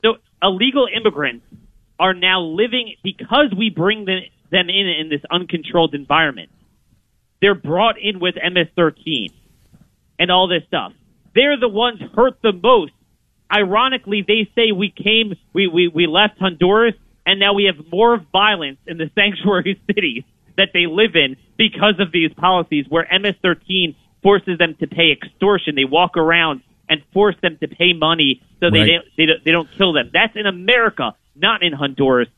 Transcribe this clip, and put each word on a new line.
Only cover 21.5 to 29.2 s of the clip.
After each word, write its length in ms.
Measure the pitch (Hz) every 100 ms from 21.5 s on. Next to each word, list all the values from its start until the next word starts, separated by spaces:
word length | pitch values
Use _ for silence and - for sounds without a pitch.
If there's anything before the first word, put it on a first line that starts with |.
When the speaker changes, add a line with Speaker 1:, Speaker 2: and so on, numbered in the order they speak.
| -
Speaker 1:
because 420 | 226 - 208 180
of 120 | 190
these 220 | 175 160
policies 520 | - 175 180 170 151 131
where 200 | 160 165
M 140 | 185 202
S 100 | 190
thirteen 540 | 190 165 _ 190 170 139 _ _
forces 340 | 196 202 196 170
them 180 | 170 156
to 80 | 147
pay 240 | 147 165
extortion. 640 | 139 - _ 196 196 - 143
They 100 | 135
walk 320 | 147 180 175
around 440 | 160 170 160 135 _ _ _
and 120 | 156 _
force 220 | 190 208 180
them 160 | 185 156
to 80 | 151
pay 260 | - 175
money 480 | 170 156 165 143 123 _ _
so 100 | 175
they 80 | 160
Speaker 2:
Right. 80 | 156
Speaker 1:
don't, 180 | 170 -
they 80 | -